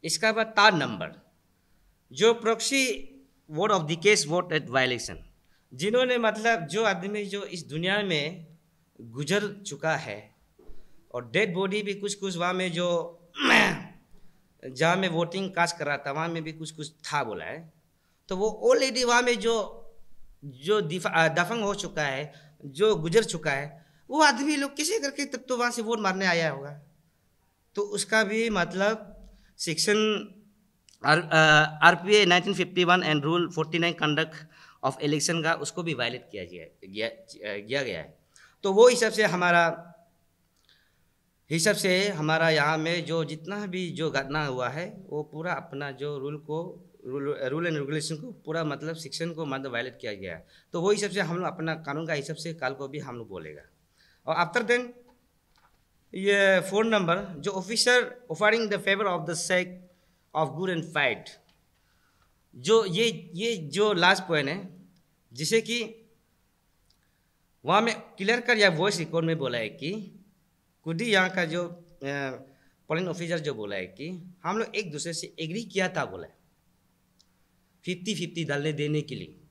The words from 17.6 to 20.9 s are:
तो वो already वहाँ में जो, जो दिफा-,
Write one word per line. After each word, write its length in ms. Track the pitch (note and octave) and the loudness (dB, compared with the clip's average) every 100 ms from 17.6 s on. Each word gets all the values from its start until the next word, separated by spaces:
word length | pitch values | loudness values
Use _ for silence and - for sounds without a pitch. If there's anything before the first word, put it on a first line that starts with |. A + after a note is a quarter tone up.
| E3 _ _ _ _ _ - | -14 _ _ _ _ _ -8
तो 80 | F#3 | -2
वो 240 | G#3+ G#3+ | -2 0
already 400 | A#3 B3+ C4 B3+ | 4 4 4 0
वहाँ 180 | B3 A#3+ | 4 4
में 160 | B3 A#3+ | 4 2
जो, 380 | A3 A3+ F#3+ - - - - - - - | 2 0 -2 -10 -16 -16 -18 -16 -18 -16
जो 360 | C#3+ B2+ D3 G#3 | -18 -12 0 0
दिफा-, 320 | E3+ | 2